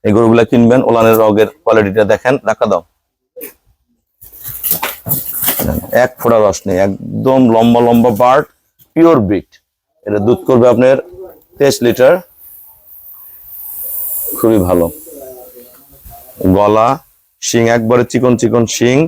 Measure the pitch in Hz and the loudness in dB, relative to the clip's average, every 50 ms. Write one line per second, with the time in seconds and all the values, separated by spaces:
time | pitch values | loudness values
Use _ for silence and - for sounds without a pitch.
0 | - 107 101 110 117 113 113 117 113 - - 120 120 113 123 131 - - 117 113 | 0 0 2 2 4 4 4 2 2 2 2 2 4 4 2 2 2 0 0 2
1 | 113 113 113 110 110 107 104 104 107 101 - _ _ 117 113 110 107 98 95 110 | 2 2 2 2 2 2 2 2 0 0 -2 _ _ 0 2 2 2 0 0 0
2 | 107 98 110 101 - 123 135 139 - 104 110 _ 120 107 98 85 82 _ _ _ | 0 0 0 -2 0 -2 -2 -2 -2 -6 -4 _ -2 -2 -2 -4 -4 _ _ _
3 | _ _ _ _ _ _ _ - - - _ _ _ _ _ _ _ _ _ _ | _ _ _ _ _ _ _ -20 -20 -20 _ _ _ _ _ _ _ _ _ _
4 | _ _ _ _ - - - - - - - - - - - - - - - - | _ _ _ _ -20 -20 -20 -20 -20 -18 -16 -10 -8 -8 -8 -8 -8 -12 -14 -14
5 | - - - - - - - - - - - - - - - - - - - 117 | -8 -8 -8 -8 -8 -12 -12 -8 -8 -8 -6 -6 -6 -6 -6 -8 -8 -4 0 0
6 | 123 123 - - - 120 117 110 107 101 92 - _ 101 92 90 98 98 98 - | 0 0 -4 -4 -2 0 0 2 2 0 -2 -4 _ -6 -2 -2 -2 -2 -4 -8
7 | - - - 110 110 131 131 135 131 117 113 113 113 117 117 120 120 120 117 117 | -12 -12 -10 -4 -2 0 2 2 2 2 2 2 2 2 2 2 2 2 2 2
8 | 113 123 110 101 123 123 131 147 151 _ _ _ _ _ _ _ _ _ _ 156 | 2 0 2 2 2 2 2 2 0 _ _ _ _ _ _ _ _ _ _ 2
9 | 165 165 165 135 104 92 104 90 - _ _ _ _ _ _ _ _ _ _ _ | 4 4 4 2 0 -2 -4 -4 -6 _ _ _ _ _ _ _ _ _ _ _
10 | _ 104 104 104 101 113 123 - - - 131 120 117 123 120 113 127 131 135 127 | _ -6 -4 -2 0 0 0 0 0 0 2 4 4 2 2 2 2 2 2 0
11 | - - - - - - - _ _ _ _ - 143 139 - - 120 120 110 - | -2 -12 -20 -20 -20 -20 -20 _ _ _ _ -2 -2 -2 -2 0 -2 -2 0 2
12 | 127 135 170 185 180 _ _ _ - - - - - - _ _ _ _ _ - | 2 2 2 2 -2 _ _ _ -20 -20 -20 -20 -20 -20 _ _ _ _ _ -20
13 | _ - - _ - - - - - - - - - - - - - - - - | _ -20 -20 _ -20 -20 -20 -20 -20 -20 -20 -20 -18 -18 -16 -14 -14 -12 -12 -12
14 | - - - - - - - - - 113 113 104 90 87 90 87 85 85 - - | -10 -10 -10 -10 -10 -10 -8 -2 0 0 0 0 0 0 0 0 0 -2 -6 -12
15 | - - - - - - - - - - - 123 - - - _ _ _ - - | -20 -20 -20 -20 -20 -20 -20 -20 -20 -20 -20 -20 -20 -20 -20 _ _ _ -20 -20
16 | _ - - - - - - - - 95 92 95 104 104 107 110 113 123 139 160 | _ -20 -20 -20 -20 -20 -14 -6 -2 0 2 2 2 2 2 2 2 0 0 -4
17 | _ _ _ _ _ _ _ _ - - - 117 117 117 117 120 113 110 123 123 | _ _ _ _ _ _ _ _ -10 -4 -2 0 0 2 0 0 0 0 0 0
18 | 120 - - 123 120 127 123 - - 113 107 120 117 107 - - 117 120 127 139 | 0 0 -2 -2 0 0 0 0 0 -2 0 0 -2 -2 -2 -2 0 0 2 0
19 | 160 | -2